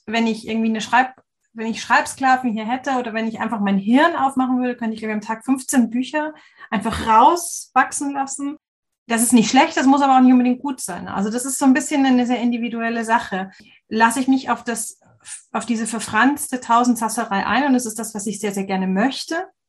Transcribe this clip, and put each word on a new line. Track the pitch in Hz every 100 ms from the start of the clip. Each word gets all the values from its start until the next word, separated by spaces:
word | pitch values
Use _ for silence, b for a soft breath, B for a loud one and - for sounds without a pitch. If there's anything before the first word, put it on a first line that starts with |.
| -
wenn | 226 226
ich | 220 -
irgendwie | 226 226
eine | 220
Schreib-, | 202 240 254 - _ _ _
wenn | 226 226
ich | 214
Schreibsklaven | - 254 294 - 269 254 254
hier | 214 214
hätte | 254 285
oder | 254 240
wenn | 220 226
ich | 220
einfach | 226 220
mein | 202 196
Hirn | 196 254 330 302
aufmachen | 269 262 254 254
würde, | 247 247
könnte | 226
ich, | 220
glaube | 220
ich, | 214
am |
Tag | 214 220
fünfzehn | - 262 - 277 226
Bücher | 233 254 302 311 302 B B B
einfach | 226 233 - 220
rauswachsen | 220 269 349 - - - 254 262 - 285
lassen. | 277 269 - 277 302 _ _ _ _ -
Das | 233
ist | 240
nicht | 240 -
schlecht, | 262 320 -
das | 262
muss | 277
aber | 277 262
auch |
nicht | 254
unbedingt | 254 247 247
gut | 277 262
sein. | - 180 185
Also | 196 208
das | 233 269
ist | 262
so | 277
ein |
bisschen | 277 302 294 269
eine | 247 240
sehr | 247
individuelle | 240 233 240 233 226 233
Sache. | 220 220 - 190 190 B B B -
Lasse | 220 226 247
ich | 262
mich | 262 -
auf | 233
das, | - 226 - - _ _ B B _
auf | 226 -
diese | 226 226
verfranste | 226 - 214 254 285 - 247
Tausendsasserei | - 233 247 233 220 240 220 196 -
ein | 220 285
und |
das | 254 240
ist | 214
das, | 220
was | 214 214
ich | 202
sehr, | 208
sehr | 196 196
gerne | 190 190
möchte. | 190 247 269 - 330 381 _